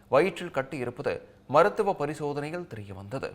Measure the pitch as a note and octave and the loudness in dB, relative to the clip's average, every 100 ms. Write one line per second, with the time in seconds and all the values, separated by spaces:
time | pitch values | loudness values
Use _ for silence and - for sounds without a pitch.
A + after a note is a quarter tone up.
0 | - C3 F#3 - F3 C#3 C3 D3 A#2+ A#2 | 2 4 4 0 -4 -4 -4 -4 -6 -4
1 | B2 E2+ - - - C#3 F#3+ G3+ G3+ F#3 | -4 -4 -8 -20 4 6 6 4 0 0
2 | C#3+ D3+ D3 C#3+ D3 F3 E3+ A2 G2+ F#2 | -2 -2 -4 -4 -6 -8 -8 -12 -12 -12
3 | G2+ C3+ - | -8 -6 -6